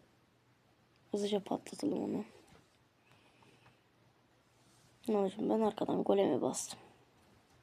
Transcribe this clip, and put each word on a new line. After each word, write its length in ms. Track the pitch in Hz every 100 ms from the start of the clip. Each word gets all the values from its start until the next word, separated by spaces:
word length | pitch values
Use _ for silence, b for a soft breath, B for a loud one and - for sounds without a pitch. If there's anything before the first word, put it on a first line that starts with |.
| - _ _ _ _ _ _ _ _ _ _
hızlıca 300 | 202 202 208
patlatalım 640 | - - - - - -
onu. 200 | 104 107 214 B B B _ _ _ _ _ - - - - - - - _ _ _ _ _ _ _ _ - - - - -
Ne 80 | 208
olacak? 240 | 190 214
Ben 180 | - 220
arkadan 420 | 214 - - 180
goleme 400 | - 196 190 139
bastım. 360 | 127 - - - B B B _ - - _ -